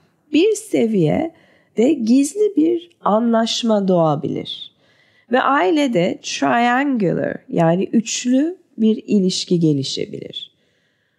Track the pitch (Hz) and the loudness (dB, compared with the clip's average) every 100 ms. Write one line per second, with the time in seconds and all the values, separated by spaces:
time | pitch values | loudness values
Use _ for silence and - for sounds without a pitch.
0 | _ _ _ 294 415 415 - 285 226 208 | _ _ _ 0 2 0 -2 -2 0 2
1 | 151 - 330 - _ _ _ - 247 294 | 2 0 -4 -8 _ _ _ 0 0 2
2 | 220 262 277 403 415 302 320 349 - _ | 2 2 2 0 0 2 0 0 -6 _
3 | - 208 233 226 226 - 233 214 190 180 | 0 0 2 0 0 -2 0 0 2 2
4 | 160 147 110 101 - - - _ _ _ | 2 0 -4 -6 -8 -14 -18 _ _ _
5 | _ _ - 247 - 277 370 311 285 226 | _ _ -4 0 2 2 2 2 0 0
6 | 180 - - - 277 240 240 247 285 247 | -2 -4 -10 -4 0 2 2 0 0 0
7 | 185 165 - - - - 165 175 - 233 | 0 -2 -4 -8 -6 0 2 2 0 -2
8 | 208 - 247 262 311 370 _ - 220 214 | -2 -4 0 0 0 -4 _ 0 0 0
9 | - 202 185 - - 175 160 143 131 - | 0 0 2 -2 -2 0 2 0 -2 -6
10 | - - - - - _ _ _ _ _ | -8 -10 -14 -14 -16 _ _ _ _ _
11 | _ | _